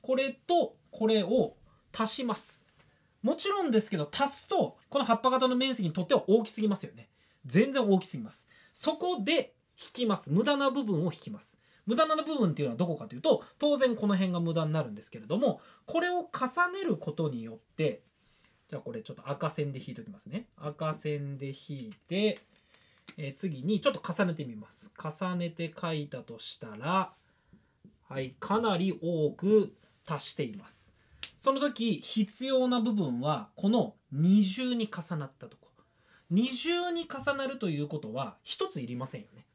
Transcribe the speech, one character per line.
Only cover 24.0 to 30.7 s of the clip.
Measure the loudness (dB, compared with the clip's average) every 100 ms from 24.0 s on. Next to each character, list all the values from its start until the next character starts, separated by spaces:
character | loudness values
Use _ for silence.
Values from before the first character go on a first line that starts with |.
重 | -6 0 0
ね |
て | 0
み | -6
ま | -10 -14
す。 | -18 -20 -10
重 | -10 -6 -4 -2
ね | -4
て | -4 -8 -6
書 | -4
い | -4 -6
た | -10
と | -12 -14
し | -12 -12
た | -12
ら、 | -8 0 0 0 -8 _ _ _ -20 _ _ -20 _ _
は | -6
い、 | -6 -8
か | 0 2
な | 2 2
り | 0 0
多 | -2 2 0
く | 0 4 6 4 -4 _ _ -8
足 | -4 -4
し |
て | -4
い | -6 -6
ま |
す。 | -14